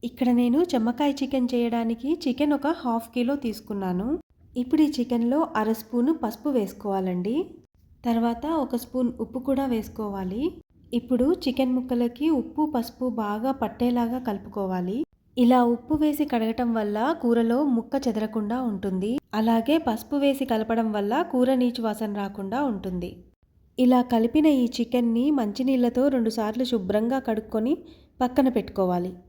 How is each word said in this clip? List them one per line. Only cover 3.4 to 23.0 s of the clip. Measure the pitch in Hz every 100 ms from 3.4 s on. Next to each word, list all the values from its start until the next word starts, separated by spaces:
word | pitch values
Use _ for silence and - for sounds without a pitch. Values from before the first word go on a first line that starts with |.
| 240
తీసుకున్నాను. | 208 - 202 190 180 220 330 - _ - -
ఇప్పుడు | 247 311 302
ఈ | 269
చికెన్లో | 240 240 233 277 320 -
అర | 214 226
స్పూను | - 240 254 320
పసుపు | 220 220 294 262
వేసుకోవాలండి. | 196 - 208 190 185 180 185 269 381 - _ _ _ _
తర్వాత | 240 233 233 233 294 330
ఒక | 277 240
స్పూన్ | - 254 240 226
ఉప్పు | 226 254 254
కూడా | 269 269
వేసుకోవాలి. | 233 214 - 208 196 185 202 320 - - _ -
ఇప్పుడు | 240 240 247 262 359
చికెన్ | 285 254 262 254
ముక్కలకి | 254 240 240 240 302 294
ఉప్పు, | - - 302
పసుపు | 262 240 - 254 226
బాగా | 208 208 247 269
పట్టేలాగా | 214 208 240 240 233 247 247
కలుపుకోవాలి. | 202 202 208 196 185 180 220 320 _ _ -
ఇలా | 240 247 240
ఉప్పు | 240 - 302
వేసి | 302 302 294
కడగటం | 240 220 226 240
వల్ల | 226 208 208 247 330
కూరలో | 240 233 233 240 294
ముక్క | 233 226 277 269
చెదరకుండా | 214 214 220 208 240 247
ఉంటుంది. | 208 196 185 196 262 _ 214
అలాగే | 220 226 226 320 302
పసుపు | 226 - 285
వేసి | 277 277 254
కలపడం | 220 220 226 220 208
వల్ల | 202 254 349
కూర | 254 254 262
నీచు | 247 247
వాసన | 226 214 214 202
రాకుండా | 196 202 196 233 285
ఉంటుంది. | 247 190 180